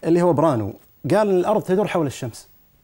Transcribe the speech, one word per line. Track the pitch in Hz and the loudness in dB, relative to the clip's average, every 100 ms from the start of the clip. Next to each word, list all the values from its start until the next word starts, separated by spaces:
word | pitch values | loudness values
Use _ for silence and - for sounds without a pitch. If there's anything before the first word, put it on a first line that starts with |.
اللي | 160 175 | 2 2
هو | 175 | 4
برانو، | 170 160 127 101 - _ _ - | 2 2 0 -4 -8 _ _ -2
قال | 190 214 | 0 2
إن | 185 | 2
الأرض | 175 214 | 2 -2
تدور | - 185 190 | 0 -2 0
حول | 185 151 | -2 -4
الشمس. | - 123 - - _ _ _ | -6 -12 -12 -20 _ _ _